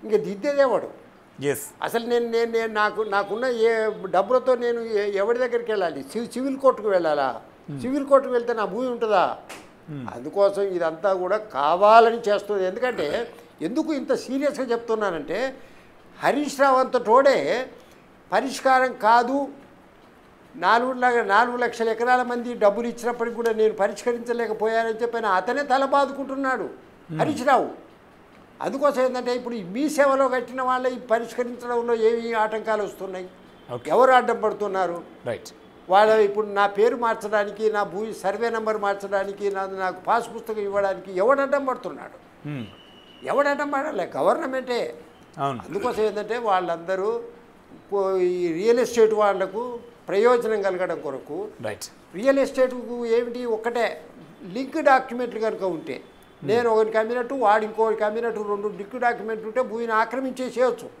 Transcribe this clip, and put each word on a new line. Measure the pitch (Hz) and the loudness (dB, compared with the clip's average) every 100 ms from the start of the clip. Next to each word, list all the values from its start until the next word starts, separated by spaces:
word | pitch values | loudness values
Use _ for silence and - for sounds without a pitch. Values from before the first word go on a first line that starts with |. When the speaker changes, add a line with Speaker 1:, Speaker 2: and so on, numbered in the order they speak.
Speaker 1:
ఇంకా | 214 208 | 2 0
దిద్దేదేవాడు. | 165 294 294 285 269 196 - - - - - - | 0 -4 -2 2 2 2 -2 -14 -20 -20 -20 -6
Speaker 2:
ఎస్. | 139 143 - - | -4 -4 -6 -8
Speaker 1:
అసలు | - 233 233 | -4 -4 0
నేను, | 240 240 | -2 0
నేను, | 226 233 | 0 0
నేను | 226 226 | -2 -2
నాకు, | 214 208 208 | 0 0 0
నాకున్న | 214 196 202 208 262 | -2 0 -2 -2 -2
ఏ | 240 226 226 220 185 185 | 2 2 2 0 -2 -2
డబ్బులతో | 170 196 254 240 247 | 0 4 2 2 0
నేను | 240 233 | 0 -2
ఎ-, | 226 214 208 | -2 -2 0
ఎవరి | 196 202 240 | 0 0 2
దగ్గరికి | 254 233 233 | 0 -2 -2
వెళ్ళాలి? | 214 175 143 | 0 0 -4
సి-, | 131 214 233 | -8 -6 -6
సివిల్ | - 269 269 | -4 -4 2
కోర్టుకు | 269 247 214 | 2 2 2
వెళ్ళాలా? | 190 165 147 135 113 - - - | 2 2 2 0 -2 -12 -20 -14
Speaker 2:
Hmm. | 143 | -8
Speaker 1:
సివిల్ | 233 285 277 | -4 -4 4
కోర్టుకు | 277 262 | 4 4
వెళ్తే | 247 240 | -2 -2
నా | 226 196 | -2 -2
భూమి | 180 254 | -4 -4
ఉంటుందా? | 240 226 202 147 113 - - - - - | -4 2 2 2 -2 -12 -20 -20 -20 -14
Speaker 2:
Hmm. | 147 120 | -10 -10
Speaker 1:
అందుకోసం | 120 135 160 202 190 | -10 -8 2 2 2
ఇదంతా | 202 180 165 160 196 | -2 -2 -2 -2 -2
కూడా | 190 180 208 | 0 0 -2
కావాలని | 214 131 143 175 208 226 233 226 214 | -4 -2 0 4 8 10 8 4 0
చేస్తుంది. | 202 - 208 185 | -2 0 -2 -2
ఎందుకంటే, | 202 254 226 147 185 233 - - - | -2 -4 -2 -4 -4 -6 -12 -20 -10
ఎందుకు | 160 262 311 | -6 -4 -2
ఇంత | 294 247 | -4 -2
సీరియస్గా | 240 - 269 294 - 254 | -4 -2 -2 -2 -2 -4
చెప్తున్నానంటే, | 233 233 220 208 165 139 175 262 262 - - - - - - | -4 -2 -2 -2 -4 -6 -4 -4 -8 -20 -20 -20 -20 -20 -2
హరీష్ | 156 233 294 - | 0 0 -2 2
రావు | 277 262 | 4 4
అంత | 262 247 | 4 0
తోడే | 208 233 277 233 143 214 262 - - - - - - | 4 6 6 4 2 -2 -4 -12 -20 -20 -20 -20 -2
పరిష్కారం | 190 262 226 269 262 254 | -2 0 0 4 4 4
కాదు, | 240 208 233 240 269 277 - - - - - - - - - - - | 2 4 6 4 0 -2 -8 -20 -20 -20 -20 -20 -20 -20 -20 -20 -2
నాలుగు | 175 226 247 | 2 4 2
ల-, | 254 247 240 | 0 2 2
నాలుగు | 208 196 240 240 | 4 4 4 0
లక్షల | 240 - 226 | -4 -2 -2
ఎకరాల | 226 240 254 | 0 2 2
మంది | 247 240 233 | 2 -4 -6
డబ్బులు | 240 208 202 240 | 2 2 2 -4
ఇచ్చినప్పటికీ | 233 226 233 233 226 | -4 -6 -4 -4 -2
కూడా | 233 | -2
నేను | 220 220 | 2 2
పరిష్కరించలేకపోయానని | 202 202 220 - 240 233 240 226 214 214 226 226 220 | 2 -2 -2 -4 -4 -4 -4 -2 -2 0 0 0 -2
చెప్పిన | 233 233 220 | -2 -2 2
అతనే | 185 190 254 | 2 2 -2
తల | 285 269 269 | 0 0 2
బాదుకుంటున్నాడు | 277 269 269 269 262 269 254 151 - - - - | 2 2 -2 -8 -4 -2 -2 -6 -10 -20 -20 -12
Speaker 2:
Hmm. | 160 | -4
Speaker 1:
హరీష్ | 262 294 247 | -2 0 2
రావు. | 254 139 - - - - - - - - - | 2 2 -8 -20 -20 -20 -20 -20 -20 -20 -8
అందుకోసం | 165 240 285 254 | -6 0 0 2
ఏంటంటే, | 254 247 240 247 | 0 0 -4 -4
ఇప్పుడు | 240 233 | -4 -8
ఈ | |
మీ | 175 202 294 | -8 -4 -4
సేవలో | 302 277 269 269 | 2 2 4 2
కట్టిన | 254 247 254 | 0 -4 -6
వాళ్ళే | 254 254 254 | -2 0 0
ఈ | 254 | -4
పరిష్కరించడంలో | 190 226 240 - 240 247 240 240 240 233 | -2 -2 -2 -6 -6 -6 -4 -4 0 2
ఏమి | 220 233 233 | 2 2 -2
ఆటంకాలు | 226 220 220 214 214 | -2 -2 -2 -2 -2
వస్తున్నాయి? | 196 - 190 185 180 - - - - | -2 -6 -10 -10 -12 -16 -20 -20 -12
Speaker 2:
ఓకే. | 123 143 | -10 0
Speaker 1:
ఎవరు | 175 262 | 4 6
అడ్డం | 254 226 226 | 6 4 0
పడుతున్నారు? | 214 202 208 190 180 170 160 - - | -2 -2 -4 -2 -2 -4 -12 -14 -8
Speaker 2:
రైట్. | 104 - - - - - | -8 -8 -20 -20 -20 2
Speaker 1:
వాళ్ళ | 185 220 | 6 6
ఇప్పుడు | 220 202 202 214 | 6 4 2 -2
నా | 202 202 | 2 0
పేరు | 196 226 247 | 4 2 2
మార్చడానికి, | 233 220 208 208 208 - 220 | -2 -2 0 0 0 -2 -2
నా | 208 | 0
భూ | 196 170 220 | -2 -4 -8
సర్వే | 190 185 208 233 | -4 -4 -2 -2
నెంబర్ | 226 214 214 | -2 -2 -2
మార్చడానికి, | 202 202 202 196 196 196 202 | -2 -4 -2 -2 -2 -4 -4
నా, | 190 190 | -4 -6
నాకు | 190 185 175 | -4 -4 -4
పాస్ | - 220 226 214 | 0 0 0 -12
పుస్తకం | 220 214 | -8 -6
ఇవ్వడానికి | 202 196 196 185 170 180 | -2 0 0 -2 -6 0
ఎవడు | 214 277 | 2 2
అడ్డం | 269 277 269 | 2 0 -2
పడుతున్నాడు? | 247 185 147 - - - - 147 | -6 -8 -12 -16 -18 -20 -16 -10
Speaker 2:
Hmm. | 147 107 - - - - - | -10 -10 -16 -20 -20 -20 -16
Speaker 1:
ఎవడు | 254 226 285 | -4 0 0
అడ్డం | 285 294 | 0 -2
పడాలి? | 277 302 - 160 135 | -4 -4 -6 -6 0
గవర్నమెంటే. | 160 254 311 262 254 240 160 - - - - - | 0 0 -2 -6 -4 -4 -4 -8 -18 -20 -20 -6
Speaker 2:
అవును. | 139 123 107 | -4 -4 -6
Speaker 1:
అందుకోసం | 170 147 151 | -4 -4 -2
ఏంటంటే, | 214 202 202 233 | -2 -2 -6 -4
వాళ్ళందరూ | 233 185 175 170 170 190 196 233 233 - - - - - - | 0 0 0 -6 -4 -4 -2 -4 -8 -18 -20 -20 -20 -20 -6
కో-, | 202 196 190 | -2 0 2
ఈ | 180 180 175 | 0 0 -2
రియల్ | 160 214 240 | 0 2 4
ఎస్టేట్ | 233 240 220 | 2 4 4
వాళ్లకు | 214 208 190 190 190 247 240 - - - | 6 2 2 -2 -4 -8 -10 -14 -20 -4
ప్రయోజనం | 190 233 247 220 214 | 2 4 4 2 -2
కలగడం | 196 180 180 160 | -2 -2 -4 -4
కొరకు, | 143 131 - 151 214 - | -6 -10 -10 -10 -10 -10
Speaker 2:
రైట్. | 110 101 - - - 170 | -10 -10 -14 -18 -16 -2
Speaker 1:
రియల్ | 247 269 | 2 2
ఎస్టేట్కు | 269 269 254 254 220 240 233 | 2 2 0 0 -10 -8 0
ఏమిటి, | 226 240 233 247 | 0 0 -6 -4
ఒక్కటే | 220 233 240 214 - - - - - 185 | -2 -2 0 -2 -4 -16 -20 -20 -18 -10
లింక్ | 190 262 320 | -8 -6 0
డాక్యుమెంట్లు | 285 262 - 240 247 202 | 4 4 2 -6 -6 -2
కనుక | 220 214 | -4 -2
ఉంటే, | 190 165 139 131 - - - - | -4 -4 -8 -12 -12 -20 -20 -12
Speaker 2:
Hmm. | 143 | 0
Speaker 1:
నేను | 226 240 | 2 4
ఒకరికి | 220 214 220 | 4 4 2
అమ్మినట్టు, | 220 247 240 | 0 -2 -4
వాడు | 269 220 214 214 | 0 4 4 2
ఇంకొకరికి | 214 220 214 | 0 0 2
అమ్మినట్టు | 214 220 233 214 | 0 -2 -4 -4
రెండు | 208 202 208 | -4 -4 -4
లింక్ | 180 202 254 | -8 -10 -2
డాక్యుమెంట్లు | 240 180 208 220 220 | -2 -2 -6 -8 -6
ఉంటే | 220 | -4
భూమిని | 254 220 233 | -2 -4 -2
ఆక్రమించేసేయచ్చు. | 220 226 247 262 254 254 226 254 233 - - | 0 0 -2 -6 -6 -8 0 0 0 -10 -18